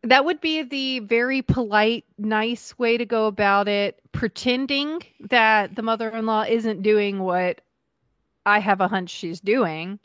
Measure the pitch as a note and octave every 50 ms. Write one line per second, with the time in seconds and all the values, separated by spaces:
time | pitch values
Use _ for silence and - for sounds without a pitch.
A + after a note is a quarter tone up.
0 | - A#3 B3+ C4+ C#4 D#4+ F4+ D4+ - D#4+ D#4 D#4 D#4 B3 C4+ C#4 C4+ C4 C4 B3+
1 | A3 G3+ A#3 A#3 A#3+ B3+ C4+ C4+ B3 - - C4 A#3+ G#3+ G3+ G#3+ G#3+ A3 A#3 A#3
2 | - _ _ - G#3 G#3+ G#3+ G#3+ A3 A#3 A#3+ A#3 - - - _ B3 A#3 A3+ A#3
3 | A#3+ G3+ A#3 A3+ A3 G#3+ G3+ F#3+ G#3 G3+ G3 G3+ G3+ G3+ G#3 G3+ G3+ G3 - _
4 | _ _ _ - - A3 - - - B3+ B3 B3+ C4+ B3+ C#4+ C#4 C#4+ D4 D#4 E4+
5 | - _ _ _ - G#3 - B3 A3+ A3 A3 G#3+ G3+ - - - A3 A3+ A3+ G#3+
6 | A3+ A3 G#3+ A3+ A3 A3 A3 G#3+ G#3+ - A3+ A3+ A3 A3+ G#3+ F#3 G3 G#3+ G#3+ G#3+
7 | G#3 G3+ G3 G3 F#3+ F#3 F3+ F3+ F#3 F3+ F3 - _ _ _ _ _ _ _ _
8 | _ _ _ _ _ _ _ _ _ G3+ G3+ G#3 G3+ G3+ G3+ F#3+ G3 F3+ F#3 F#3+
9 | F3+ F3 - - - E3+ E3 E3+ _ F#3+ G#3+ C4 A#3 E3+ D#3 D#3 E3 F3+ G3 G#3
10 | _